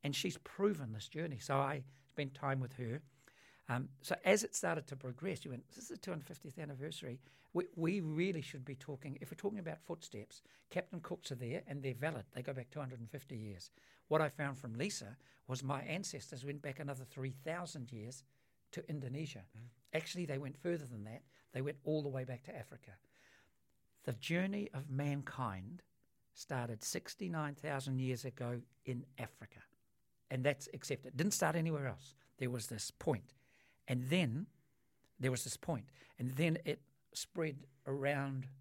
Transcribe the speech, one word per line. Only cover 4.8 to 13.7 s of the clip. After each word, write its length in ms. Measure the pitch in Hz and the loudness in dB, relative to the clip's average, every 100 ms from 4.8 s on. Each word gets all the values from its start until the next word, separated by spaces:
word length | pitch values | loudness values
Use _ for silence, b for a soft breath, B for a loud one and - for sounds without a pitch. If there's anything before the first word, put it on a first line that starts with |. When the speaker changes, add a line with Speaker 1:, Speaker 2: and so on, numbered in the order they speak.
| 151 | -2
Speaker 1:
to 100 | 135 | -6
progress, 480 | 131 120 175 175 - | -6 -4 -2 -2 -4
you 60 | |
went, 140 | 123 - | -8 -8
"This 80 | - | -14
is 100 | 247 | -10
the 100 | - | -8
two 140 | - | -4
hundred 160 | 165 135 | -6 -6
fiftieth 320 | 143 151 135 | -12 -12 -8
anniversary. 640 | 151 135 147 - 139 127 B B B | -8 -6 -6 -6 -6 -8 B B B
We, 120 | 170 180 - | 0 0 2
we 260 | 165 202 | 4 4
really 400 | 160 156 185 170 | 2 2 4 2
should 240 | 135 143 127 | -2 -8 -6
be 100 | 135 | -8
talking," 420 | - 139 147 131 | -6 -6 -6 -8
if 100 | 127 | -8
we're 40 | 160 | -2
talking 240 | 202 214 | -2 0
about 200 | 165 156 | -4 -6
footsteps, 600 | - 165 - 107 107 - B B B | -6 -8 -6 -10 -10 -14 B B B
Captain 300 | - - 180 | -2 -2 -6
Cook's 320 | 160 175 - | -6 -6 -4
are 40 | 127 | -4
there, 280 | 120 160 - | -2 -4 -4
and 160 | 143 | -4
they're 120 | 135 | -2
valid. 320 | 117 151 147 98 | 0 0 -2 -6
They 80 | - | -6
go 100 | 127 | -4
back 200 | 131 120 | -4 -6
two 100 | 151 | -6
hundred 180 | 135 127 | -6 -6
and 100 | 113 | -8
fifty 280 | 139 - 120 | -8 -8 -6
years. 340 | 107 95 - | -6 -8 -12